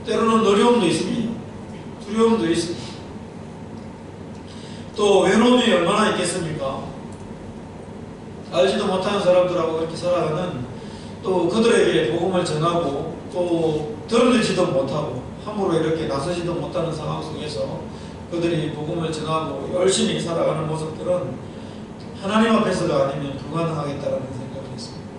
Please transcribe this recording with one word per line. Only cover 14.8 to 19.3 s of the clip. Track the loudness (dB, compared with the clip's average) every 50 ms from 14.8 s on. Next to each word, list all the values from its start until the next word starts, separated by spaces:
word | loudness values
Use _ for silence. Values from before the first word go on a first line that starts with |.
| 0 2 0 -2 -2 -2 -6 -6 -8 -10 -12 -10 -8
함부로 | -6 -2 0 0 2 2
이렇게 | 2 2 2 0 0 0
나서지도 | -2 -2 -2 -2 -2 -2 -2 -2 -2 -4
못하는 | -4 -4 -4 -2 -2 -2 -2 -4
상황 | -4 -4 -4 -4 -4
속에서 | -6 -8 -8 -8 -8 -6 -4 -4 -4 -4 -4 -8 -8 -10 -12 -12 -12 -12 -12 -12 -10 -6
그들이 | -4 0 0 2 2 0 0 -2
복음을 | -4 -4 -4 -4 -2 -2 -2 -2
전하고 | -4 -4 -2 -2